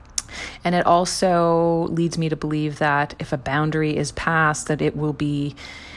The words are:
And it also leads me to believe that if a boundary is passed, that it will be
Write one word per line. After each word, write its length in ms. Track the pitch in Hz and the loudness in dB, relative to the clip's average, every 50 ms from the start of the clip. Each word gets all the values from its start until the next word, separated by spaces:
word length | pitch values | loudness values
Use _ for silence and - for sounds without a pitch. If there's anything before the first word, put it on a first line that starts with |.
| - - - - - - - - - - - - - | -20 -14 -10 -10 -10 -8 -10 -14 -12 -14 -10 -6 -2
And 120 | 175 180 | 0 0
it 120 | 175 - | 2 4
also 1000 | - 175 175 185 180 - - 196 185 175 170 170 170 170 165 170 170 165 165 165 - | 4 4 4 4 2 0 0 2 4 4 4 4 4 4 4 4 4 2 2 0 0
leads 300 | - 160 170 165 - 170 | 0 0 0 0 0 0
me 100 | 165 156 | -2 -2
to 80 | 156 | -2
believe 440 | 151 - 151 151 151 151 151 147 - | -2 -2 -2 -2 0 -2 -2 -2 0
that 340 | 156 147 143 143 147 143 - - | 0 2 2 2 0 -2 -4 -10
if 140 | 165 - 156 | -8 -6 -6
a 60 | 139 | -4
boundary 580 | - 135 135 147 151 156 156 156 156 151 147 | -4 -2 0 0 0 0 0 0 0 0 0
is 160 | - 147 139 - | 0 -2 -4 -4
passed, 540 | - - 170 165 160 160 151 151 - - | -4 -2 0 2 2 2 2 2 0 -2
that 160 | - 151 135 151 | -2 -2 0 0
it 120 | 151 - | 0 0
will 200 | 147 151 151 147 | 0 -2 -2 -2
be 400 | - 151 147 147 143 143 143 143 - - - - - - - - | -2 -2 -2 -2 -2 -4 -4 -6 -10 -16 -16 -16 -18 -18 -18 -18